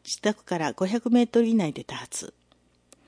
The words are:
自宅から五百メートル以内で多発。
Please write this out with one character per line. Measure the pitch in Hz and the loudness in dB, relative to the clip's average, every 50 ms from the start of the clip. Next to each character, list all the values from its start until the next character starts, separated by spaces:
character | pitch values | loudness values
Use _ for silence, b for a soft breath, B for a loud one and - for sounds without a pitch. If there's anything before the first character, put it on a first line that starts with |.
| - | -12
自 | - - - | -10 -8 -4
宅 | - 208 214 - _ | -2 -2 -2 -4 _
か | - 180 | -6 -4
ら | 165 156 139 220 | -2 -2 -4 -2
五 | - 190 | -2 -2
百 | 190 220 233 - 240 | -2 -2 -2 2 4
メ | 240 247 240 | 4 4 4
ー | |
ト | 226 - 233 | 4 4 2
ル | 233 | 4
以 | 226 226 | 4 4
内 | 220 175 151 - | 2 2 0 -2
で | 139 - | -6 -10
多 | - - | -10 -12
発。 | - - - - - - - - _ _ _ _ _ _ _ _ _ _ _ b b b | -12 -12 -12 -12 -12 -12 -14 -18 _ _ _ _ _ _ _ _ _ _ _ b b b